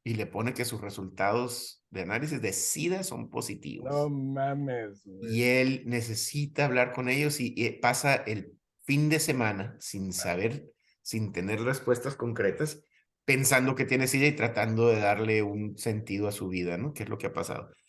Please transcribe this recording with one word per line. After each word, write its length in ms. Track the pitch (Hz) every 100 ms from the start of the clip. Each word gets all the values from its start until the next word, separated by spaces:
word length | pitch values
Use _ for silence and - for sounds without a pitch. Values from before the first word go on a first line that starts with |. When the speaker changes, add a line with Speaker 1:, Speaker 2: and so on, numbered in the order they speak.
Speaker 1:
y 120 | 117
le 100 | 110
pone 300 | 104 95 117
que 100 | 127
sus 160 | 123 110
resultados 1040 | 101 101 95 95 98 113 123 120 - - _
de 100 | 98
análisis 400 | 87 110 151 139
de 140 | 107
sida 480 | 95 - - 160 185
son 260 | 190 - 117
positivos. 640 | - 117 - 143 - -
Speaker 2:
No 160 | 143 147
mames, 920 | 143 135 135 135 139 139 120 107 101
güey. 320 | 101 95 113 113
Speaker 1:
Y 60 |
él 400 | 123 127 131 131
necesita 800 | - 120 113 110 - 147 143 151
hablar 300 | 143 123 123
con 160 | 127 127
ellos 300 | 139 147 143
y, 120 | 120
y 140 | - 113
pasa 420 | - 120 127 143
el 400 | 135 - 107 92 - _ _
fin 260 | - 143 151
de 100 | 156
semana 560 | 156 131 110 101 113 -
sin 340 | - 98 95
saber, 500 | 90 92 87 110 143 - _ _ _
sin 280 | - 113 110
tener 280 | 87 92 107
respuestas 560 | 117 139 - 120 131 143
concretas, 680 | 120 117 98 - 151 - - _ _ _ -
pensando 480 | 135 135 131 131
que 100 | 131
tiene 220 | 123 131 127
sida 180 | 135 147
y 40 |
tratando 560 | 147 110 107 110 110 117
de 100 | 110
darle 440 | 104 101 110 110
un 340 | 104 104 107 -
sentido 500 | 117 107 110 98 104
a 60 |
su 160 | 101 95
vida, 300 | 92 87 87
¿no? 160 | 135
¿Qué 80 | 147
es 80 | 107
lo 80 | 107
que 80 | -
ha 80 |
pasado? 360 | - - 113 - _